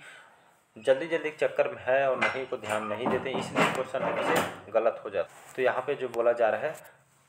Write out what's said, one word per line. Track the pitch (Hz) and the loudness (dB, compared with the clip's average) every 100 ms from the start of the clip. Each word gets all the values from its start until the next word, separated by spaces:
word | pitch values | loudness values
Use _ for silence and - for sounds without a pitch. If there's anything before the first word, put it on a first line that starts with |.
| - - - - _ _ _ 110 | -14 -20 -20 -20 _ _ _ -4
जल्दी | 107 135 165 | 2 2 2
जल्दी | 160 156 | -2 -2
चक्कर | - 131 - 135 | -2 -2 2 0
में | 123 | 0
है | 123 135 135 | 0 2 4
और | 127 | 2
नहीं | 110 131 131 | 0 -2 -6
को | 120 | -6
ध्यान | 107 107 | -2 -2
नहीं | 107 107 127 | -2 -4 0
देते, | 127 131 | -2 -2
इसलिए | 127 123 - - | -4 -4 0 2
क्वेश्चन | 131 127 135 | 0 -4 -2
आपसे | - - 117 123 - - - | -2 -2 0 0 0 -6 -2
गलत | 113 113 - 110 | 2 2 -2 -6
हो | |
जाता | 95 82 | -4 -4
है। | - - - | -8 -14 0
तो | |
यहाँ | 127 117 | 2 2
पे | 135 131 | -2 -4
जो | 127 | -4
बोला | 117 117 | 2 2
जा | 117 110 | 4 4
रहा | 107 | 2
है, | 147 160 - - _ _ | -2 -6 -16 -20 _ _